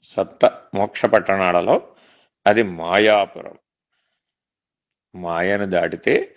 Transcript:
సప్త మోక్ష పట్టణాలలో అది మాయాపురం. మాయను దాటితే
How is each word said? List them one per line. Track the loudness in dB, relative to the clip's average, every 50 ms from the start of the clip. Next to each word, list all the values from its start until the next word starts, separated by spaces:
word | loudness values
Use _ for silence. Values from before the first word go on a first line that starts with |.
| _
సప్త | -10 -6 -6 -6 -6 -2 _ 0 0 0 0 -20 _ -6
మోక్ష | -4 -4 -4 -4 -4 -2
పట్టణాలలో | 2 2 2 2 0 -2 0 0 2 2 2 2 2 0 -2 -2 -8 _ _ _ _ _ _ _ _ _ _ _
అది | 2 2 2 0
మాయాపురం. | -2 -4 -8 -6 -2 0 2 4 4 4 4 2 -2 -6 -18 -18 -18 -20 _ _ _ _ _ _ _ _ _ _ _ _ _ _ _ _ _ _ _ _ _ _ _ _ _ _ _ _ _ _ _ _
మాయను | -12 -8 -6 -4 -2 -2 -2 -2 -2 -4 -2
దాటితే | -2 -2 -2 -2 -6 -4 -2 0 0 0 -2 -4 _